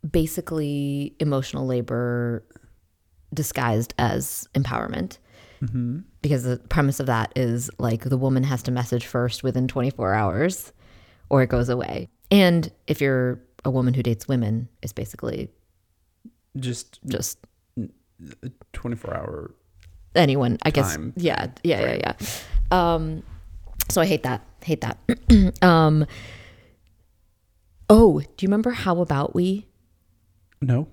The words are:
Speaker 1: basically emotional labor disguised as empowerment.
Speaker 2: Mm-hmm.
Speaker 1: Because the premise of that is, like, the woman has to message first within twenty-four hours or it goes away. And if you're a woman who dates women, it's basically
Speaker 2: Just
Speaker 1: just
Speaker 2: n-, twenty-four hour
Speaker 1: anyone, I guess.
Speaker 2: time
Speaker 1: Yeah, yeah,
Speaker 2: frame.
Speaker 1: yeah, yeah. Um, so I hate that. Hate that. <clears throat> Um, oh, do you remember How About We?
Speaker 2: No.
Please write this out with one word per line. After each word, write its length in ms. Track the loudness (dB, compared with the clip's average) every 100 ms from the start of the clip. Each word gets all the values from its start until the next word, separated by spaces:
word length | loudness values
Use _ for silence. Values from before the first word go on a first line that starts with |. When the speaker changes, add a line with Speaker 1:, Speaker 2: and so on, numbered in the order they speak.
| -2
Speaker 1:
basically 1040 | -2 -2 -4 -6 -6 -4 -4 -4 -4 -6 -4
emotional 460 | -2 -2 -4 -6 -4
labor 760 | -4 -2 -4 -2 -2 -4 -6 -10 -20 _ _ _ _ _ _ _
disguised 600 | -8 -6 -4 -2 0 -2 -2
as 500 | -2 -2 -6 -10 -6
empowerment. 640 | -4 -2 -4 -4 -6 -8 -10 _ -20 -20 -10
Speaker 2:
Mm-hmm. 380 | -6 -4 -4 -6 -10 _
Speaker 1:
Because 200 | -2 -2
the 160 | -2 -4 -2
premise 280 | 0 0 0
of 80 | 0
that 260 | 0 0 -2
is, 340 | 0 -2 -6 -4
like, 240 | -2 -2
the 160 | -2 0
woman 240 | 2 2
has 200 | 0 -2
to 80 | -2
message 340 | -4 -2 -4 -2
first 360 | -2 -2 -2
within 240 | -4 -2 -2
twenty-four 440 | -2 -4 -2 -2
hours 580 | 0 0 0 -2 -2 -12 _ -20 -20 -20 _ 0
or 120 | 2
it 60 | 2
goes 200 | 0 0
away. 400 | -2 -4 -8 -12 _ _
And 400 | 6 6 4 0 -8 -6
if 120 | 0
you're 400 | 2 2 0 -4 -12 _
a 60 | -2
woman 240 | 0 2
who 80 | 0
dates 240 | 0 -2 -2
women, 420 | 0 0 -2 -4 _
it's 100 | -12
basically 580 | -10 -12 -8 -8 -6 -10 _ _ _ _ _ _ _ -20 _ _ -10
Speaker 2:
Just 400 | -8 -8 -12 -16 -8
Speaker 1:
just 320 | -6 -6 -10 -20 _ _ -10
Speaker 2:
n-, 140 | -10 _ _ _ -20 -16 -16 -16 -16
twenty-four 420 | -12 -8 -8 -8
hour 400 | -8 -8 -10 -12 -18 _ _ -20 -20 -4 2
Speaker 1:
anyone, 420 | 2 2 0 0
I 60 | 0
guess. 260 | 0 -2 -2
Speaker 2:
time 160 | -8 -4
Speaker 1:
Yeah, 300 | -2 -2 -6 -4
yeah, 180 | -2 0
Speaker 2:
frame. 200 | 0 -2
Speaker 1:
yeah, 80 | -4 -6 -8 -10 -2 0 2
yeah. 220 | 2 4
Um, 280 | 0 -2 -8 -12 -18 -18 -18 -16 -6 -2
so 120 | 2
I 60 | 2
hate 180 | 2
that. 180 | -2 -6 -8 -16
Hate 180 | -4 -4
that. 180 | -4 -8 -4 -4 6
<clears throat> 320 | 8 8 4
Um, 440 | 6 8 6 4 2 -4 -18 -20 -20 -20 _ _ _ _ _ _ _ _ _ _ _ _ 6
oh, 320 | 10 10 6
do 60 | -2 -4
you 40 | 0
remember 220 | 0 0
How 280 | -2 0 0
About 340 | 0 0 0
We? 340 | 0 0 -2 -6 _ _ _ _ _ _ _ _ _
Speaker 2:
No. 280 | 0 0 -2